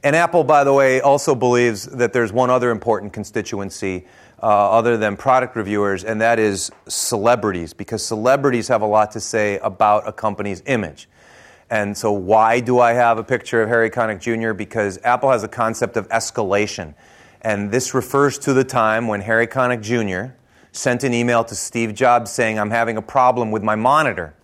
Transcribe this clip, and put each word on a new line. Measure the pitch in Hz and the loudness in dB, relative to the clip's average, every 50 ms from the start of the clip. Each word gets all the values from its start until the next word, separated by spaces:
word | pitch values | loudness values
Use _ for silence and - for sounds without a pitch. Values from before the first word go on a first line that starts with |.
| - | 2
And | 143 143 | 2 2
Apple, | 165 170 165 - 175 151 | 4 2 4 2 2 4
by | 135 156 147 139 | 6 4 4 6
the | 139 139 | 6 4
way, | 139 139 131 127 131 | 6 6 4 4 4
also | 127 143 139 143 - - 143 | 4 4 2 2 2 0 0
believes | 120 123 123 120 120 120 120 110 98 - | 2 2 2 4 4 4 2 0 -2 -8
that | - - 131 120 113 | -12 -4 -2 -2 0
there's | - 127 117 107 95 | 2 0 -2 0 0
one | 120 127 123 | 0 2 2
other | 127 127 120 123 | 2 2 2 0
important | 117 104 - 117 110 101 98 104 - | -2 -2 -2 -2 -2 -2 -2 -10 -12
constituency, | 107 104 - - 113 104 - - 101 98 98 - - - 98 92 90 92 - _ - - - _ _ | -12 -12 -8 -6 -8 -6 -6 -8 -8 -8 -10 -10 -8 -6 -6 -6 -6 -8 -14 _ -20 -20 -20 _ _
uh, | - 110 104 104 104 101 | 0 2 4 4 4 4
other | 107 113 113 117 120 110 | 4 2 4 2 0 0
than | 110 107 101 | 0 -2 -4
product | 98 - 135 131 131 123 117 - | -2 0 2 2 2 2 0 -6
reviewers, | 117 107 95 104 104 101 101 98 92 92 | -8 -6 -4 -2 -2 0 -2 -2 -4 -4
and | 107 113 107 | -6 -4 0
that | 110 113 117 110 | 2 2 2 2
is | 110 107 98 95 - - - - _ - | 2 0 0 -2 -6 -10 -12 -16 _ -10
celebrities, | - - - - 127 107 98 117 123 117 95 107 95 90 82 80 - | -8 -6 -4 -4 -4 -2 2 2 2 2 0 -4 -4 -4 -8 -10 -12
because | _ 98 - 117 107 - | _ -12 -8 -8 -8 -6
celebrities | - 113 107 107 123 135 143 139 143 123 120 107 - | -6 -6 -2 0 2 2 2 2 0 0 0 -2 0
have | 127 110 | 0 0
a | 104 107 | 0 2
lot | 104 107 107 104 | 2 2 2 2
to | - 113 | -2 -12
say | 101 - - 113 107 104 101 98 | -10 -4 -2 0 0 0 -2 -2
about | - 107 95 - 110 107 104 107 - 110 | -4 -6 -2 0 2 4 4 2 0 -4
a | |
company's | 107 - - 110 104 - 104 101 98 87 - | -12 -4 -4 -4 -4 -4 -8 -8 -8 -10 -4
image. | - 135 117 101 80 71 - - _ _ _ _ - - - - - - _ _ _ | -2 -2 -2 -2 -4 -8 -14 -20 _ _ _ _ -20 -20 -20 -20 -20 -20 _ _ _
And | 117 107 104 101 104 | -2 -2 -2 -2 -6
so | - - 110 | -4 -2 -2
why | 104 101 92 90 107 110 110 113 117 127 | -2 -2 0 2 4 4 6 4 2 2
do | 123 117 123 123 | 0 2 2 4
I | 123 117 117 | 4 4 4
have | 123 120 117 117 110 | 4 4 2 2 0
a | 110 | 0
picture | - 127 117 - - - 117 | -4 -4 -4 -4 -2 0 0
of | 113 107 | 0 2
Harry | 120 117 113 113 | 2 2 2 0
Connick | 113 127 117 110 107 92 | 0 -2 -2 -2 -2 -6
Junior? | - 120 117 113 113 113 110 | -4 -4 -4 -2 -2 -4 -4
Because | 92 107 - - 113 104 101 92 - - | -6 -8 -8 -4 -4 -2 -2 -4 -4 0
Apple | 123 123 127 135 135 | 0 0 2 2 2
has | 131 117 101 | 2 2 0
a | 110 | -6
concept | - - 113 113 110 - 123 117 - | -4 -2 -2 -2 -2 -2 -4 -4 -4
of | 113 98 - | -6 -6 -2
escalation. | 113 113 - - - - 110 95 95 101 107 104 - - 90 78 76 _ _ _ _ - - - _ _ - | -4 -4 -4 -4 -6 -6 -2 0 0 0 0 -2 -4 -10 -12 -14 -14 _ _ _ _ -20 -20 -20 _ _ -4
And | 113 107 101 101 101 | -4 -2 -2 -2 -2
this | 101 127 127 - - | -2 -2 -2 -2 -4
refers | 135 117 - - 139 143 143 - - | -4 -4 0 0 2 2 2 0 -2
to | - 147 135 | -4 0 2
the | 127 131 | 2 0
time | - - 127 113 110 110 113 120 113 | 0 0 0 2 2 0 0 -2 -2
when | 107 101 | -4 -6
Harry | 98 107 113 113 117 | -2 0 0 0 0
Connick | 117 - 131 127 123 123 113 107 | 0 0 -2 0 0 0 -4 -4
Junior | 101 120 120 110 101 92 90 104 131 127 _ _ _ _ _ _ _ | -2 -2 -2 0 -2 -4 -4 -6 -8 -12 _ _ _ _ _ _ _
sent | _ - - 131 123 120 143 | _ -6 -2 -2 -2 0 -2
an | 135 120 | -2 0
email | 117 120 120 120 117 113 | 0 0 2 2 0 0
to | 117 107 | -2 -6
Steve | - - - - 117 117 110 104 | -10 -10 -8 -4 -4 -4 -4 -2
Jobs | - 127 123 120 120 113 104 | 0 2 4 4 2 0 -2
saying, | - - 120 110 110 107 | -4 -2 -2 -2 0 -2
"I'm | 104 104 | -4 -2
having | 110 117 117 113 113 110 | 0 -2 -2 -2 -4 -6
a | 107 | -8
problem | - - 139 127 127 127 123 120 110 | -4 0 2 2 4 2 2 -2 -2
with | 107 110 | -4 -4
my | 98 110 107 | -2 -2 -2
monitor." | 107 110 127 139 151 156 135 104 92 85 78 - _ | 0 2 2 2 2 2 0 -2 -4 -8 -10 -12 _